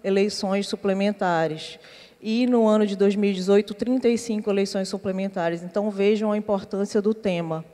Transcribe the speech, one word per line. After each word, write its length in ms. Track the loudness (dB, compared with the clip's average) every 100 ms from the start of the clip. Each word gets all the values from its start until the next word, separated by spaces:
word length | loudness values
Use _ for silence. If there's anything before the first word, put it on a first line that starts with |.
eleições 640 | -2 2 0 -2 -2 -2 -2
suplementares. 1120 | -4 -2 0 0 0 0 2 0 -4 -12 -18 -20 -20 -20 _
E 240 | -4 0 2
no 200 | 4 4
ano 200 | 4 2
de 100 | 2
dois 200 | 2 4
mil 140 | 0
e 40 |
dezoito, 400 | 0 2 2 2
trinta 340 | -4 -2 0 2
e 80 | 0
cinco 320 | -2 -4 -2
eleições 400 | 0 0 -2 -4
suplementares. 760 | -6 -6 -4 -4 -2 -2 -4
Então, 280 | -4 -4 -2
vejam 420 | 2 2 2 0
a 60 | -2
importância 640 | -2 -2 -2 -4 -2 0
do 100 | 0
tema. 520 | 0 -2 -2 -4 -6 -8